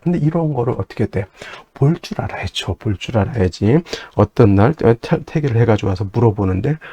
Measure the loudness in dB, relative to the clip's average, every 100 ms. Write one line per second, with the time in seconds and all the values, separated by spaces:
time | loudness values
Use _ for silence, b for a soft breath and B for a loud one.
0 | -2 0 0 0 -2 -2 -2 -4 -6 -4
1 | -4 -4 -8 B B B B 0 2 2
2 | -4 -8 -8 -8 -8 -6 -6 -4 -4 -6
3 | -2 -2 0 0 -2 0 2 2 B B
4 | B 0 0 4 4 6 4 4 2 2
5 | 0 -4 -2 -4 0 2 2 2 0 -4
6 | -4 2 2 2 0 0 -2 -4 B